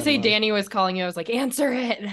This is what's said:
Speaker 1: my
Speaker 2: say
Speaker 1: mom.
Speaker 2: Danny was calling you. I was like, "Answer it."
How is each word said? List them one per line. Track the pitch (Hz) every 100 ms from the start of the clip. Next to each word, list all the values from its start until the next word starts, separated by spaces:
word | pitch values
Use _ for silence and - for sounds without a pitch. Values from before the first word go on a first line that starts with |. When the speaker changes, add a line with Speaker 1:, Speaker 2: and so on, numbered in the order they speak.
Speaker 1:
my |
Speaker 2:
say | 294 277
Speaker 1:
mom. |
Speaker 2:
Danny | 208 214 214
was | 208 196
calling | 208 190 185
you. |
I | 180
was | 175
like, | 165
"Answer | 240 269 - 285
it." | 247 240 214 202